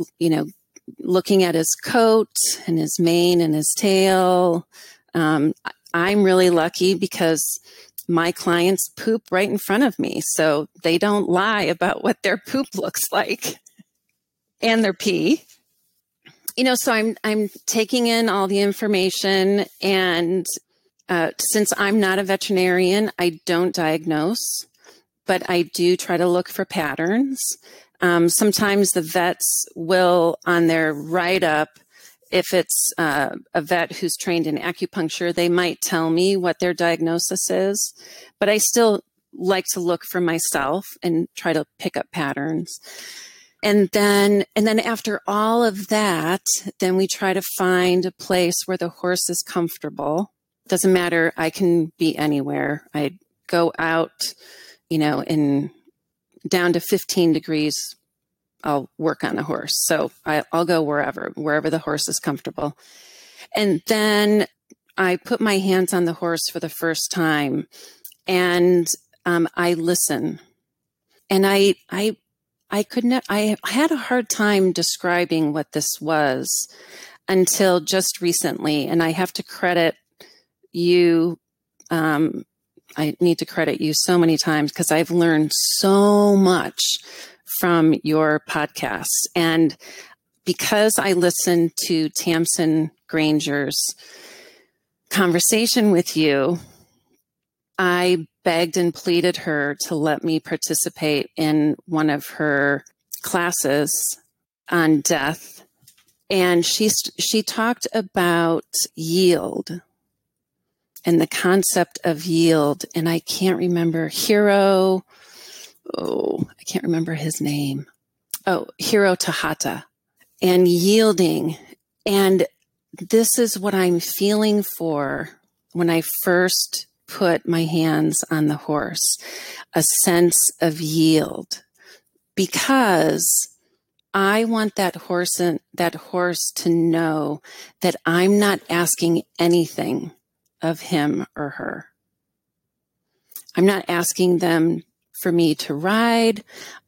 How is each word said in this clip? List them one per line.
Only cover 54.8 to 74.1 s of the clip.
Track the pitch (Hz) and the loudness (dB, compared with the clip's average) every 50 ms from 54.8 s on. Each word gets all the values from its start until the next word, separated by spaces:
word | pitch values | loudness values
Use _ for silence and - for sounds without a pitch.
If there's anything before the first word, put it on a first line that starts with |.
| _ - | _ -4
you | 165 156 | -2 0
know, | 151 151 147 143 - | 0 0 0 -2 -2
in | - 160 156 147 143 139 139 143 147 - _ _ _ _ _ _ _ _ _ _ _ _ _ - - | -2 0 0 2 2 0 0 -2 -4 -10 _ _ _ _ _ _ _ _ _ _ _ _ _ -8 -2
down | - 180 175 175 | 0 0 2 2
to | 170 170 | 2 0
fifteen | - - 208 185 - - - 190 170 165 160 | 0 0 -2 -2 -2 -2 0 2 4 4 2
degrees, | 160 165 - 160 151 151 151 139 - - - - _ _ _ _ _ _ _ _ _ _ _ _ _ - | 2 0 -4 -4 -2 -2 -2 -4 -6 -8 -10 -14 _ _ _ _ _ _ _ _ _ _ _ _ _ -4
I'll | 147 147 139 127 - _ - | -2 -2 -2 -4 -6 _ -4
work | 156 160 147 - - | -4 -4 -4 -4 -6
on | 113 - - | -4 -4 -4
a | 143 | -4
horse. | 151 156 - - 151 - - - | -4 -6 -6 -4 -4 -4 -2 0
So | - 170 156 - 160 - _ - | 0 0 0 -2 -4 -8 _ -6
I, | - 156 151 - - - | -2 -2 -2 -2 -2 -2
I'll | 165 175 | -2 0
go | 165 175 160 | 0 0 0
wherever, | 156 147 147 147 143 139 - - - - - | 0 0 -2 -2 -2 -4 -6 -8 -10 -10 -8
wherever | - 151 151 147 151 147 160 | -6 -4 -2 -2 -2 -2 -2
the | 160 160 | -4 -4
horse | - 151 147 147 - - | -4 -4 -4 -4 -4 -4
is | - - | -6 -6
comfortable. | - 160 139 - - - - - 147 147 - _ _ - - - - - - - - - - - - - - | -4 -4 -6 -6 -8 -12 -10 -6 -8 -8 -8 _ _ -20 -20 -20 -20 -20 -20 -20 -20 -20 -20 -20 -16 -8 -4
And | 214 214 196 165 165 - - | -2 0 0 0 0 0 0
then | 226 214 214 214 208 208 208 208 208 208 185 - _ _ _ _ - _ _ _ _ - | 0 2 2 2 2 2 4 4 4 2 2 0 _ _ _ _ -20 _ _ _ _ -2
I | 190 180 180 175 | -2 0 -2 -2
put | - - 240 - | -4 -4 -4 -2
my | 220 214 202 190 | 0 0 0 0
hands | 190 190 185 185 185 - - | 0 2 2 2 0 0 0
on | 175 175 | 0 0
the | 170 170 | 0 -2
horse | - 180 170 165 160 - - | -4 -4 -4 -4 -4 -4 -6
for | - 165 | -6 -8
the | 160 156 | -8 -10
first | - - 165 165 160 - - - | -8 -4 -4 -4 -2 -4 -4 -6
time, | - 180 165 160 151 147 143 135 131 151 - - - - - - - _ - - - _ _ | -2 -2 0 0 0 0 -2 -2 -4 -4 -6 -8 -14 -20 -20 -20 -20 _ -20 -20 -20 _ _
and, | - 190 180 180 180 175 180 175 180 180 175 170 - - - _ _ _ _ - | -2 0 0 2 2 2 2 4 4 4 4 2 0 -4 -8 _ _ _ _ -4
um, | 180 175 170 165 - - | -2 -2 0 -2 -2 -2
I | - 175 175 175 | -2 -2 -2 0
listen. | 165 165 170 175 165 - - 147 117 156 156 156 156 - _ _ _ _ _ _ _ _ _ _ _ _ _ _ _ _ - | -2 0 -2 0 0 0 -2 -2 -2 -4 -6 -8 -10 -14 _ _ _ _ _ _ _ _ _ _ _ _ _ _ _ _ -2
And | 196 190 196 | 2 2 4
I, | 196 196 196 196 202 185 _ _ - | 4 4 4 4 4 2 _ _ -8
I, | 180 185 208 220 - - _ _ _ _ _ _ _ _ _ - | -6 -4 -2 -2 -4 -6 _ _ _ _ _ _ _ _ _ -6
I | 196 202 214 | -4 -4 -4
could | - - 247 233 | -2 -2 -2 0
not, | 240 254 262 - - | 0 0 0 -2 -2
I | 202 208 214 214 208 - - | 0 0 0 0 -2 -2 -4
had | - 202 254 302 330 | -4 -2 0 0 0
a | 330 262 | 0 -2
hard | 226 - | -4 -2